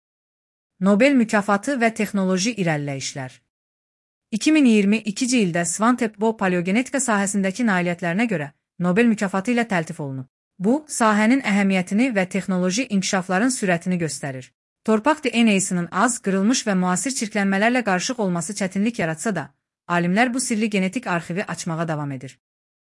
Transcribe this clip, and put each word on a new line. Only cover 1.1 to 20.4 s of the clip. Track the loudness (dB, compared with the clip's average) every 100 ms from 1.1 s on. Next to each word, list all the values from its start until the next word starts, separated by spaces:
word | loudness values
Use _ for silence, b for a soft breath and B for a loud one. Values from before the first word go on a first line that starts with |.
mükafatı | 4 4 2 2 0 0 0
və | 0
texnoloji | 0 -4 0 0 0 0 -2
irəliləyişlər. | -2 -2 -4 -6 -8 -10 -12 -14 _ _ _ _ _ _ _ _ -8
İki | -2 2
min | 4
iyirmi | 6 4 4 0
ikinci | -2 -4 0 2
ildə | 2 0 -2
Svante | 0 0 2 -2
Pääbo | -2 -2 0
paleogenetika | 0 0 0 0 0 -4
sahəsindəki | 0 0 0 0 -2 0 0
nailiyyətlərinə | 0 0 -2 -2 -2 -2
görə | -2 -6 _ _ -4
Nobel | 0 4 2
mükafatı | 2 0 -2 -2
ilə | -2 0
təltif | -2 -4 -8
olunub. | -8 -8 -12 _ _ -4
Bu, | 0 0 -2
sahənin | 0 2 4 4 2
əhəmiyyətini | 2 2 2 2 0 0 0
və | 0 -2
texnoloji | -2 -2 0 0 0 0
inkişafların | -2 0 -2 0 0 0
sürətini | 0 0 0 0 -2
göstərir. | -2 -6 -10 -10 -14 _ _ _
Torpaq | 0 2 2 0
D | 0
N | 2 4 4
A-sının | 2 -2 -2
az, | 0 0 0
qırılmış | -2 0 2 0 0
və | 0
müasir | 2 0 -2 -4
çirklənmələrlə | -4 -2 0 2 2 2
qarışıq | 0 -2 -2 -2
olması | -2 -2 -4
çətinlik | -4 -4 -2 -2 -2
yaratsa | -4 -4 -4
da, | -4 -6 _ _ _ -2
alimlər | 0 2 2 2
bu | 0